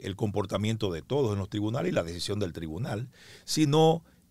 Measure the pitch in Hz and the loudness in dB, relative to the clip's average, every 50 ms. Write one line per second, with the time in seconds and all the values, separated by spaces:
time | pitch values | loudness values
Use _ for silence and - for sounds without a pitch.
0 | - 98 95 - 113 104 92 101 98 95 101 98 101 110 113 107 107 98 87 78 | -8 -8 -6 -2 -2 -2 0 0 -2 -2 -2 -2 0 0 0 0 -2 -2 -2 -4
1 | 76 - 131 147 139 107 104 101 95 - - 104 101 107 117 139 170 180 - 107 | -4 -2 0 0 2 2 0 -2 -4 -4 -4 -2 -2 -2 -2 -2 -2 -2 -2 -2
2 | 87 85 87 87 - - 101 101 101 87 78 82 82 80 78 87 127 165 104 101 | -2 -2 -4 -6 -6 -4 -4 -2 -2 -4 -4 -6 -8 -8 -6 -6 -6 -6 -6 -6
3 | 127 127 - - - - - - - - - 151 156 139 143 156 160 160 160 165 | -6 -8 -12 -18 -20 -20 -20 -16 -10 -4 0 2 4 4 6 8 8 6 6 4
4 | - - _ _ _ _ | 0 -10 _ _ _ _